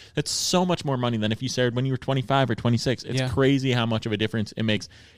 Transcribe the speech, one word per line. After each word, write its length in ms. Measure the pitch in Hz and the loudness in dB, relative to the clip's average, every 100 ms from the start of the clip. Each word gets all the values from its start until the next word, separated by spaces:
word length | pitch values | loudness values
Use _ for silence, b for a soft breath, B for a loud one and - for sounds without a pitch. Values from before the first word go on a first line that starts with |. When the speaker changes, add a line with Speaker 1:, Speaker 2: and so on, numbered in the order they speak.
| B - | B -6
Speaker 1:
That's 160 | - | -4
so 340 | - - 180 180 | -4 0 2 2
much 200 | 170 147 | 0 -2
more 120 | 131 | 0
money 200 | 120 117 | 0 0
than 140 | 107 | 0
if 100 | 110 | -2
you 60 | 127 | -2
started 260 | - 123 120 | 0 0 0
when 100 | 135 | -2
you 80 | |
were 40 | 127 | -2
twenty-five 520 | - 135 - 135 127 | -2 -2 2 2 2
or 60 | 113 | 0
twenty-six. 480 | 120 117 135 117 | 2 2 0 -2
It's 160 | - 131 | -2 -2
Speaker 2:
Yeah. 100 | 127 | 0
Speaker 1:
crazy 420 | 131 135 139 131 | 2 4 4 2
how 140 | 123 117 | 0 0
much 200 | 110 113 | -2 -2
of 60 | |
a 60 | 104 | -2
difference 340 | 107 117 101 | -2 -2 -4
it 100 | - | -2
makes 240 | 110 104 - b b | 0 -2 -4 b b